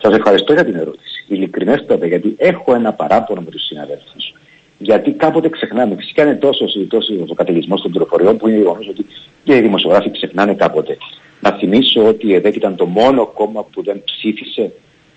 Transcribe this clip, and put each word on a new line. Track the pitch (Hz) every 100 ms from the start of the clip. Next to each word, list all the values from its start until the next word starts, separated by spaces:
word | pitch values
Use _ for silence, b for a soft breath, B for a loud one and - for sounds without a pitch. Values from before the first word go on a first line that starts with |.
Σας | - 98
ευχαριστώ | 107 101 -
για | 151 175
την | 90
ερώτηση. | 78 - - - -
Ειλικρινέστατα, | 98 - - 90 147 - 120 85
γιατί | 90 101 110
έχω | 156 180 - 123
ένα | 113
παράπονο | - 76 104 113 98
με | 85
τους | - -
συναδέλφους. | 76 71 73 - - - - b b b -
Γιατί | 98 107 -
κάποτε | - 160 160 160
ξεχνάμε. | - - 110 120 92
Φυσικά | - -
είναι | 151 135
τόσο, | 139 127 104 104 92
τόσο | 113 101 104 80
ο |
καταιγισμός | 85 87 85 78 95
των | -
πληροφοριών | 90 85 82 90 113
που | 110
είναι | 110
γεγονός | 95 85 104
ότι | 95 104 B B _
και | - 135
οι |
δημοσιογράφοι | 113 95 - 98 -
ξεχνάνε | - - - 101
κάποτε. | 92 85 78 - - B B B -
Να | 101
θυμίσω | - 90 107 131 - 110
ότι | 110 110
η |
εδέκ | 92 95 -
ήταν | 104 90
το | 87
μόνο | 92 120 135 110
κόμμα | - 107 110
που | 101 -
δεν | 95 101 -
ψήφισε | - 110 - - - 101 - _ _ _